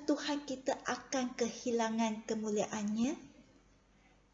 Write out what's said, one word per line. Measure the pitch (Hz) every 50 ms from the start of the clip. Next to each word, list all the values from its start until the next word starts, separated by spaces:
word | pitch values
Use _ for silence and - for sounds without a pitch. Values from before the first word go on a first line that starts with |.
| -
Tuhan | - 294 277 - 294 294 285 -
kita | - 262 262 - 277 262 262 -
akan | - 247 - - - - 262 247 247 -
kehilangan | - 240 226 - - - 254 233 233 226 226 220 226 226 220 214 214
kemuliaannya? | - - 226 220 214 214 208 208 - - - 214 208 208 214 226 233 277 349 - - - - - - - - - - - - - _ _ _ - - - - - _ _